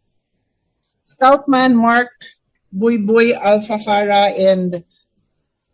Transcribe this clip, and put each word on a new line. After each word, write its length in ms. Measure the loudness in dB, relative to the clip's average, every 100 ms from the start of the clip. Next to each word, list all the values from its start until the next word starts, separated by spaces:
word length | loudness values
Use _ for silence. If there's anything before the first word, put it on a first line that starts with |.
| _ _ _ _ _ _ _ _ _ _
Scoutman 720 | -16 0 2 2 2 0 2 2
Mark 340 | 2 0 -2 _ -20 _ _ _ _
Buy 260 | -4 -2 -2
Buy 400 | 0 2 2 0
Alfafara 960 | 0 0 -2 -8 -4 -2 0 0 0 0
and 460 | 0 0 -2 -8 -14 _ _ _ _ _ _ _ _